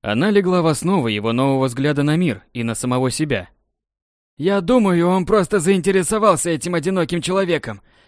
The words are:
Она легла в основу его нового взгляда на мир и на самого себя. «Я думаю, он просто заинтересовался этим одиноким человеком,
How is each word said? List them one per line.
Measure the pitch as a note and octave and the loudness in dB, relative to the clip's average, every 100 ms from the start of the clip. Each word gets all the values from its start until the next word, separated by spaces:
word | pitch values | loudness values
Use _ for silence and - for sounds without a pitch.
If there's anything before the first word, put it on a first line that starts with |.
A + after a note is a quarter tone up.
Она | - G#2+ G3 | -4 0 2
легла | G3+ F#3 F3+ | 2 2 2
в | D#3+ | 2
основу | D3 E3+ F#3+ A#2 | 0 0 0 0
его | G#2 A2 | -2 -2
нового | A#2 C#3 C3+ C3 | 0 0 0 -2
взгляда | B2 C#3+ C#3+ | -2 -2 0
на | D3 D#3 | 0 0
мир | F3+ G2 - | 0 -4 -8
и | A#2+ | -6
на | A#2 | -6
самого | A2 B2 B2+ C3 | -4 -2 0 0
себя. | A#2+ D#3 A2 F2 _ _ _ _ _ _ _ _ - | -2 -2 -4 -6 _ _ _ _ _ _ _ _ -6
«Я | E3 G3+ | -2 0
думаю, | F3 B3+ G3 F3 E3+ | 2 2 4 2 2
он | F#3+ | 0
просто | F3+ G#3+ F3+ G#3 | 2 0 2 0
заинтересовался | D#3+ G3 F#3 F#3+ F3 A3 G#3+ E3+ F3 | 2 2 2 0 0 2 2 2 0
этим | D#3 F3 | -2 -2
одиноким | E3+ D#3 F#3+ D#3+ F3 | -4 -2 -2 -2 -4
человеком, | D#3+ F#3+ F#3 - - G2+ - _ | -2 -2 0 -2 -4 -12 -16 _